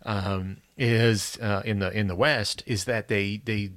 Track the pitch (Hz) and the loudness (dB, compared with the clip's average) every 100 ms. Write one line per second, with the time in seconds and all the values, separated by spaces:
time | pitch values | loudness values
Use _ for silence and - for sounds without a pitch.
0 | 113 101 98 95 92 95 _ - 117 113 | -4 -2 -2 -2 -4 -10 _ -2 2 4
1 | 117 104 - - 110 98 110 101 92 107 | 4 4 -2 -4 -2 0 0 0 0 0
2 | 98 90 147 127 101 - - 104 127 113 | 0 2 2 2 -2 -4 -4 -4 -2 -2
3 | - 107 101 107 110 104 101 | 0 0 0 -4 -4 -4 -4